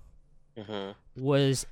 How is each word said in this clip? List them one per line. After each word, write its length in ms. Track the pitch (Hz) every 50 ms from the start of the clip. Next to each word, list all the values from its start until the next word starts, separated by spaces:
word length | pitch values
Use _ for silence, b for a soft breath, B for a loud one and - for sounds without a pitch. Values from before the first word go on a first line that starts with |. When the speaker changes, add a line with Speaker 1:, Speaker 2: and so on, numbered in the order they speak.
| - - - - - _ - - - _ -
Speaker 1:
Mm-hmm. 360 | 113 104 104 107 101 98 98 104 - _ - - 131 131
Speaker 2:
was 420 | 139 143 139 139 135 131 - - -